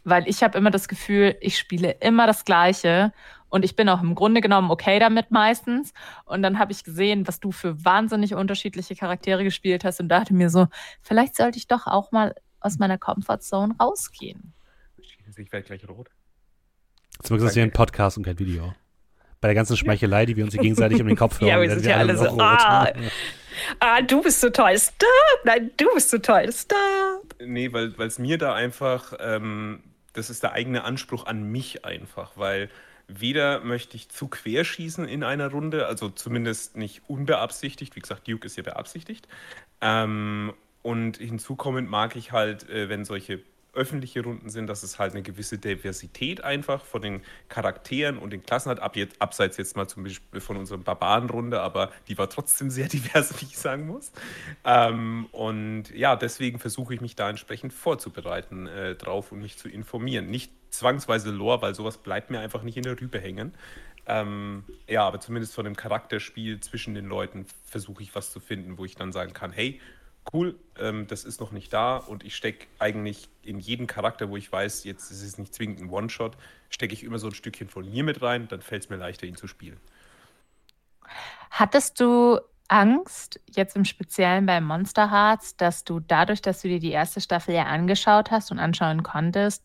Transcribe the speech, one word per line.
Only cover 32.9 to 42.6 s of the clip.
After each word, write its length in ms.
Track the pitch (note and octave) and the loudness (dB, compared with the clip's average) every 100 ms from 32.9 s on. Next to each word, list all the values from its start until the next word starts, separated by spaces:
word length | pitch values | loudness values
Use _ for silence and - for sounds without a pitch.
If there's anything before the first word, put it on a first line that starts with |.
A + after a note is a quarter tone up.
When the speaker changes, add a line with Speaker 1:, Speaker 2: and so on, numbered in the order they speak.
| _ _ | _ _
Speaker 2:
weder 540 | G2 A#2 D3 C#3+ C#3 | -8 -2 0 0 -2
möchte 340 | A#2+ A#2+ - A2 | -4 -8 -8 -20
ich 140 | - | -18
zu 180 | - C#3 | -12 -12
querschießen 800 | - A2 C3 E3+ - E3 E3 D#3 | -10 -4 -2 -2 -6 -10 -8 -8
in 160 | C#3+ | -6
einer 260 | B2 C#3+ C#3+ | -4 -4 -4
Runde, 360 | C#3+ D#3 D#3 A2 | -4 -4 -4 -4
also 220 | A2 G#2 | -4 -8
zumindest 680 | - A#2 A#2+ A#2 A2 - - | -10 -6 -4 -4 -6 -10 -10
nicht 280 | G#2 - - | -12 -12 -12
unbeabsichtigt, 880 | C#3 C#3+ A#2+ A#2 - C#3 - C#3 - | -6 -2 0 -2 -8 -12 -12 -16 -16
wie 60 | |
gesagt, 260 | - G2+ - | -14 -14 -10
Duke 180 | A2+ A2 | -10 -10
ist 120 | - | -12
ja 60 | |
beabsichtigt, 640 | - - - E3+ - A3 _ - - - _ - | -12 -12 -12 -16 -14 -16 _ -20 -20 -20 _ -4
ähm, 720 | A2 A2 A2 G#2 G#2+ G#2 G#2+ - _ _ | 0 0 0 -4 -4 -6 -8 -10 _ _
und 360 | A#2+ A#2 A2+ - | -6 -4 -4 -6
hinzukommend 720 | A#2 A2+ - C3 C#3 B2+ A2 | -10 -10 -10 -8 -4 -4 -4
mag 260 | G#2 A2+ A#2 | -4 -4 -6
ich 160 | - | -4
halt, 380 | A#2+ G#2+ G#2 | -2 -2 -4